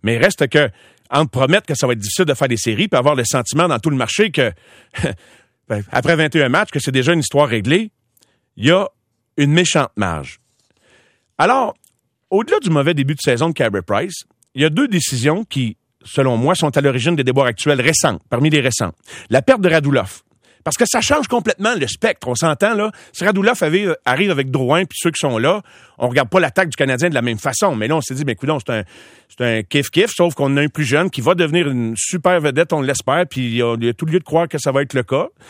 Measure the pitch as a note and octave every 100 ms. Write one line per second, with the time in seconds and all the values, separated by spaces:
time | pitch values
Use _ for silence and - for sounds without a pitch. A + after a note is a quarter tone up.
0 | G#2+ A#2 F3+ - C3+ D3+ C#3 - _ _
1 | _ C#3 D3+ B2+ C3 F#3+ - D3 C3 A#2
2 | G2+ - F3 C3+ C3+ A#2 - A2 G#3 C#3
3 | C3 C#3+ A#2 C#3 A#2+ C#3+ F3 B2 D#3+ C#3
4 | A2+ - G#3+ D#3 A#2+ F2 _ - _ -
5 | C#3+ G2 _ _ _ _ _ G#2+ G2+ B2+
6 | C#3 E3 D#3 E3 C3+ D3 G#3+ C#3+ B2+ C3
7 | C3 E3+ C#3+ C#3 C#3+ A2+ G#2 E3+ A3 _
8 | _ _ _ _ _ - A2+ F3+ G3 _
9 | _ _ _ - C#3+ D#3 F3+ D#3+ C3+ -
10 | F#2+ D#2+ C2+ - _ _ _ _ _ _
11 | _ _ _ - E3+ C4+ C4+ - _ _
12 | _ _ _ F#3+ A#3+ G#4 A#3 D#3 C#3 D#3+
13 | C3+ D3+ - A#2+ D#3+ D#3+ A#2+ G2 F2+ G#2
14 | F#3 E3+ - _ _ B2+ D#3 D#3 C#4 F#3+
15 | - B2+ C3 E3+ A3+ C#3 A#2+ - _ _
16 | - - C3+ A#2 C3 F3+ D3+ C#3 C#3 C3
17 | B2 E3 B2+ B2+ C3 A2+ D3+ C#3 B2+ D#3
18 | D#3 F#2+ _ A#2+ D3+ D3+ B2+ A#2+ F#2+ -
19 | _ - - B2 - C4 F3+ D#3+ C#3+ C#3
20 | G2 - _ _ _ _ - - A#3+ A#3+
21 | - D4 A#3+ A#3+ G3 F3+ G#3 A#3 C#3 -
22 | A3+ - B2 B2 E3 D3 G#3 G#3+ G#3+ -
23 | - - F#3 G3 G3+ B3 D#3+ F3 G3+ D#3
24 | - C3 G3+ D3 C3+ C3 B2+ D#3+ F#3 -
25 | E3+ D#3 D3 A#2 C3 G#3 - - - _
26 | B2+ B2+ C#3+ F#3 D#3+ - F#3 - C3+ B2
27 | F3 C#3 A#2+ A2 C#3+ C3 G3+ B2 A2 D#3
28 | C3+ C3 D3 A2+ C#3+ D#3 - A2+ F#2+ -
29 | - - _ _ B2 A2+ G2+ D3 B2 -
30 | A3 - F3 - C#3 C#3 D3 - C#3 C#3+
31 | F3+ - B2 F3+ E3 E3+ D3+ B2+ A2+ A2+
32 | - F3+ F3+ F3+ D3 C3+ E3+ D#3 C3+ C3+
33 | - D3 F3+ - B2 A#2 A#2 A#2 A#2 A#2
34 | D#3 F3 - D#3 E3+ D3+ C#3+ C3+ C#3+ C3+
35 | A#2 C3+ B3+ _ -